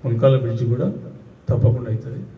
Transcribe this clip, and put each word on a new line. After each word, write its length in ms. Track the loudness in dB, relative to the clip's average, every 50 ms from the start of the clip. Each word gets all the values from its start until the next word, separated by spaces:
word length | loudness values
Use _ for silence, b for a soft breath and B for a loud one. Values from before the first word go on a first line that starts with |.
ములకాల 340 | -2 -2 -2 4 4 4 4 4 2
బ్రిడ్జ్ 200 | 0 -2 -2 0 -2
కూడా 140 | 0 0 -2 -4 -4 -6 -12 -14 -18 -18 -20 -20 -20 -14 -4 -2
తప్పకుండా 400 | 0 4 4 4 4 2 -2 -4
అవుతుంది 280 | -6 -6 -6 -8 -12 -12 -12 -14 -18